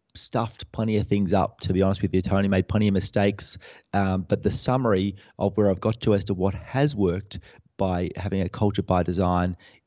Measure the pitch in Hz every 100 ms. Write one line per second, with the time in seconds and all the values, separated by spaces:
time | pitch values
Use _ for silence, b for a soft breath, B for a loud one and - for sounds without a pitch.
0 | _ - - 123 113 - - - 110 107
1 | - 101 95 98 82 - - 92 95 98
2 | 95 95 90 98 98 95 - 107 104 98
3 | - 104 101 101 - - B B _ 101
4 | 98 92 82 98 101 - - 127 123 95
5 | 101 95 B - 98 95 101 92 107 113
6 | - 101 82 92 95 - - 127 147 120
7 | 95 87 - - B B _ - 95 90
8 | 90 - 95 98 90 - 104 98 87 92
9 | 87 90 90 90 90 87 b b